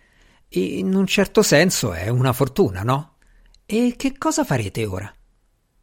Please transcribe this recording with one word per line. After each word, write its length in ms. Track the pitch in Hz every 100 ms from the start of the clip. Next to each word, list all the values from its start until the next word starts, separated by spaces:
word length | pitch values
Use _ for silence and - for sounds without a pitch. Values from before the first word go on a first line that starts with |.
| _ _ _ _ _
in 440 | - 185 185 190
un 140 | 190 190
certo 340 | - 190 -
senso 520 | - 147 185 - 123
è 160 | 85 95
una 240 | 123 131
fortuna, 500 | 123 - - 160 92
no? 320 | 107 135 147 _ _ _ - _ -
E 280 | 214 247 240
che 220 | 269 262
cosa 260 | 320 311
farete 400 | 302 131 101 -
ora?" 260 | 110 95 101 - _ _ _ _ _ _